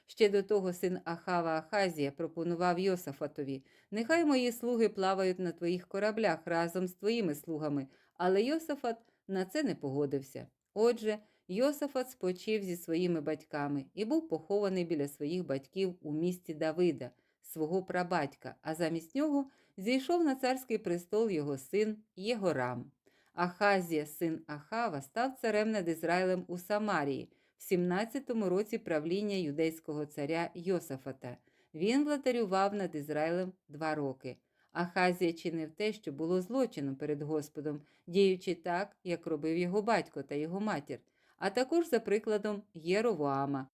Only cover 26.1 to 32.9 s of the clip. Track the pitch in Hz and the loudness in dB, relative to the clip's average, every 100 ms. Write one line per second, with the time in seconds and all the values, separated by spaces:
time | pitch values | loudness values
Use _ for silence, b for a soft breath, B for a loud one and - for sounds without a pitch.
26.1 | 180 185 180 180 180 - 208 214 170 143 | 2 2 0 -2 -8 -2 0 2 0 0
27.1 | 131 - b b b - 180 180 185 226 | -2 -6 b b b 0 2 2 0 -2
28.1 | 277 269 226 190 185 220 226 - 156 160 | -4 -2 0 2 2 0 -4 -2 -2 0
29.1 | 190 208 196 151 147 160 160 - 151 147 | -2 0 0 0 2 0 0 -6 -6 -6
30.1 | 151 143 165 170 175 170 175 - 135 135 | -4 -2 0 -2 -4 -2 -2 -2 -10 -10
31.1 | 135 127 123 b b b 151 196 269 294 | -10 -12 -12 b b b -2 2 2 2
32.1 | 285 262 240 202 190 196 202 180 | 0 0 0 2 2 2 0 -4